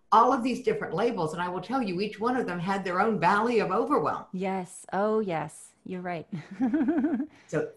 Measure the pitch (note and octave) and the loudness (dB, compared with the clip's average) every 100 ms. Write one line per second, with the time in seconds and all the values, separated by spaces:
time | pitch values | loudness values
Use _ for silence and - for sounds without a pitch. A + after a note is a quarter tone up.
0 | - G#3+ B3 C4 A#3+ A3+ - - D#3+ D#3+ | 4 6 6 4 0 0 0 -2 -2 0
1 | A#3 G3+ D#3+ E3+ F3+ F3+ F3+ C4 G#3+ F3 | 0 0 -2 -2 -4 -4 -4 -4 -2 -2
2 | G#3 G3 A3+ B3+ F#3 F3 F3 G3 F#3+ F3+ | -4 -2 -2 -2 -2 -4 -2 -2 -2 0
3 | G#3+ G3+ E3 G3+ A3+ A#3 F3 F#3 - F#3+ | 2 4 4 4 4 2 2 2 2 2
4 | D3 - - F#3 F#3+ F#3+ F3 - - F3+ | 2 -2 -6 -4 -2 -4 -6 -12 -6 0
5 | G#3+ A3 G3+ E3 D3+ - - _ - F#3 | 2 2 0 -2 -4 -10 -20 _ -12 -8
6 | F3+ E3+ - E3+ - - B3+ C#4+ B3 E4 | -6 -8 -8 -10 -10 -2 0 2 0 2
7 | C4+ B3+ D4+ - - D#3+ - | 0 -2 -6 -12 -6 -4 -4